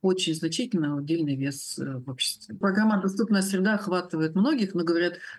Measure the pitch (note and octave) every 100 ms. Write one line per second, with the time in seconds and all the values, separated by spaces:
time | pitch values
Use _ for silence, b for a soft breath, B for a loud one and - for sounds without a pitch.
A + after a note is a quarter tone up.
0 | F#3+ F#3 F3+ D#3+ E3 E3 A#3+ F3+ D3+ D3
1 | C#3+ E3 D3+ C3+ C#3 C#3 - - C#3 C3
2 | B2+ B2+ - - - G3+ G3+ F#3+ A3 G3+
3 | F#3+ F#3+ G#3+ G3+ F#3+ F#3+ G3 G#3 G#3 F3+
4 | F3+ D#3+ D#3+ F3 A#3 D4+ F#3+ E3+ E3 E3+
5 | F3 F3 B